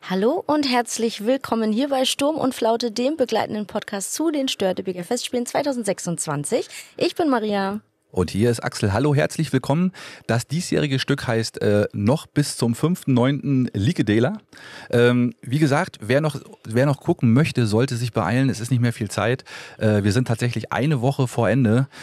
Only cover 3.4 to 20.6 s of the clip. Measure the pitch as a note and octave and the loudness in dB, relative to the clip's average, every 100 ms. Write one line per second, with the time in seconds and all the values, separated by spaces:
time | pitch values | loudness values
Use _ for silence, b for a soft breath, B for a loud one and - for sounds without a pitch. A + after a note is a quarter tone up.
3.4 | - G#3+ G#3 G#3 - G3 - - D#4+ D4+ | -2 -6 -6 -8 -6 -8 -8 -4 -2 0
4.4 | C4 - F#3+ F#3 F#3+ F3+ F3 B3 - B3 | -4 -2 -2 -2 -6 -8 -6 -6 -4 -4
5.4 | A#3+ C4+ D4 B3 G#3 F3 - D#3+ - D3 | -2 -2 -2 -2 -4 -4 -4 -4 -4 -4
6.4 | D3 C4 G4 B B - F4 - D#4+ B3 | -2 -2 -4 B B -2 -2 0 2 2
7.4 | G#3+ G3+ G3 G#3+ _ _ _ - F2 F#2+ | 0 -2 -2 -6 _ _ _ -2 -2 2
8.4 | A#2+ A2+ - - G#2 G#2 D3 C#3+ D3+ - | 2 2 -4 -2 0 2 2 2 0 -2
9.4 | D#3 C3 - D3+ F#3 B B B - A#2 | 0 0 0 0 0 B B B -2 -2
10.4 | - D3+ - D#3 D3+ C3+ - C#3 - A2+ | 0 -6 0 0 0 0 0 -2 0 -2
11.4 | A2 - G#2+ G#2 G#2 A2 G#2 D3+ - - | -2 -2 2 2 2 0 2 0 0 -2
12.4 | D3 - A#2+ A#2 D#3 F3+ - B2+ B2 C#3+ | -2 0 -2 0 0 0 2 2 2 0
13.4 | - C3 B2 G#2 G#2 - A2 G#2+ B2 G#3+ | 0 0 0 0 0 0 2 2 2 -2
14.4 | _ B B B B A#2+ A#2+ B2 B2 - | _ B B B B 4 4 4 0 -4
15.4 | C3 C#3 D#3 C#3 F#3 - G#2 C3 D3+ - | -4 2 2 2 -2 -8 0 0 0 -4
16.4 | - - A2+ A2+ C#3+ C3+ - F3 B2 A#2 | -14 -18 -2 2 2 0 -2 2 4 4
17.4 | D#3+ - A2+ G#2+ C3+ A#2 A#2+ A2+ F2 A#2+ | 4 2 2 2 0 -2 -4 -2 0 0
18.4 | C3+ - A#2 B2+ A#2+ - G#2+ - G#2+ B2+ | 0 -2 -2 0 0 -2 -4 0 0 -2
19.4 | - B B B G#2+ G#2+ G2+ A2 B2+ A2+ | -6 B B B 2 4 4 2 0 0
20.4 | A#2+ A#2 | -2 -4